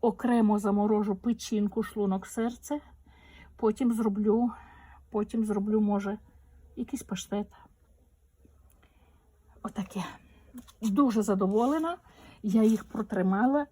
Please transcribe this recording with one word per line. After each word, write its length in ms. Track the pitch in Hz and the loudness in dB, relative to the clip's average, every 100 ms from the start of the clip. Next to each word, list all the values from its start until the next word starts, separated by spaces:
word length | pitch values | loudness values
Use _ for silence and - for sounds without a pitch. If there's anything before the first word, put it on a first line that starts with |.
Окремо 580 | 233 - 240 240 214 208 | 0 0 0 2 4 2
заморожу 580 | 202 202 208 214 208 190 | 2 0 2 2 0 -2
печінку, 640 | 240 226 - 214 208 - | -2 -4 -2 -2 -2 -2
шлунок, 440 | 214 214 202 190 185 | -6 -4 -2 -2 -6
серце. 540 | - 226 240 - 294 - - _ _ - - - - | -6 -6 -6 -8 -10 -10 -20 _ _ -20 -20 -20 -2
Потім 360 | 226 214 247 | -2 2 0
зроблю, 580 | 226 220 202 214 226 240 - - - - - - | 2 0 2 2 4 2 -4 -20 -20 -20 -20 -8
потім 340 | 214 214 233 | -6 -4 -2
зроблю, 360 | 214 202 202 214 | -2 -2 0 2
може, 380 | 208 202 208 220 - - _ - - - | 2 0 -2 -8 -12 -20 _ -20 -20 -14
якийсь 260 | 233 277 | -10 -10
паштет. 440 | - 185 - 202 202 - - _ _ _ _ _ _ _ - _ _ _ _ _ _ _ _ _ _ - | -8 -10 -6 -6 -8 -14 -20 _ _ _ _ _ _ _ -20 _ _ _ _ _ _ _ _ _ _ -14
Отаке. 420 | 214 - 185 196 170 - - - - 247 - _ | -12 -8 -8 -8 -10 -12 -20 -20 -20 -20 -20 _
Дуже 400 | 220 202 277 220 | 0 2 4 2
задоволена. 760 | 214 190 185 208 247 311 330 349 - - - - | 0 0 2 2 2 0 -2 -6 -12 -20 -20 -10
Я 200 | 214 220 | -2 4
їх 220 | 220 220 | 4 2
протримала 800 | - 226 214 196 185 196 247 285 285 | -2 -8 -4 0 0 2 2 2 -2